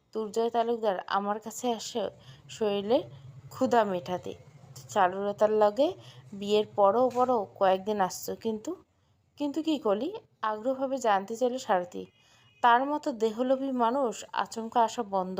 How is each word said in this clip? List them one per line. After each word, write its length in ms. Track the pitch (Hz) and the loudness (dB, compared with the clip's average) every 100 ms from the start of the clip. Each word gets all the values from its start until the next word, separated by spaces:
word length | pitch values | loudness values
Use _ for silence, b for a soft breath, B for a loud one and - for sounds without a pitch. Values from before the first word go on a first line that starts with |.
| _ | _
দুর্জয় 400 | 220 214 214 233 | -8 -4 0 0
তালুকদার 480 | 233 226 233 214 185 - | 2 0 0 0 -2 -2
আমার 300 | 196 202 214 | -2 0 -4
কাছে 260 | 226 - 254 | -6 -6 -4
আসে 280 | 220 - 233 190 - B B - | -4 -4 -6 -6 -8 B B -20
শরীরে 480 | - 214 202 202 269 - B B - - | -4 -2 -2 2 0 0 B B -20 -18
ক্ষুধা 320 | - 262 240 | -2 2 4
মেটাতে। 480 | 208 180 180 180 196 - - - - - - | 2 -2 -4 -6 -8 -14 -18 -20 -20 -20 -4
চারুলতার 600 | 208 180 190 202 202 214 | 2 2 2 -4 2 2
লগে 360 | 214 208 208 311 381 B B - | 4 4 4 0 0 B B -18
বিয়ের 320 | 196 202 208 214 - | -10 0 2 2 4
পরও 340 | 196 226 254 | 4 6 2
পরও 280 | 240 247 240 196 - | 2 2 2 -2 0
কয়েকদিন 420 | 190 190 190 208 | 2 2 0 0
আসছো, 300 | 180 - - 190 | -2 -2 -10 -6
কিন্তু, 360 | 226 214 247 370 _ _ _ _ _ - | -6 -6 -8 -12 _ _ _ _ _ -8
কিন্তু 220 | 285 294 | -6 -2
কি 120 | 311 294 | -2 0
করি? 300 | 220 202 302 440 - _ | 2 0 -2 -8 -14 _
আগ্রহভাবে 560 | 220 214 233 262 269 269 | -4 -2 -2 -2 -2 0
জানতে 360 | 233 196 196 226 | 2 2 0 -2
চাইল 200 | 247 254 | -2 -2
সারথি। 460 | - 185 180 190 185 b b b b _ | 0 0 0 -8 -14 b b b b _
তার 180 | 247 233 277 | 4 6 4
মতো 220 | 294 302 | -2 -4
দেহলোভী 600 | 226 220 214 262 262 269 | -2 -2 0 0 0 0
মানুষ 420 | 247 226 269 247 196 - | 0 2 2 -2 -4 -6
আচমকা 460 | - 196 226 226 240 | -4 -4 -6 -2 0
আসা 200 | 226 240 | 2 0
বন্ধ 340 | 208 196 185 | -4 -2 -2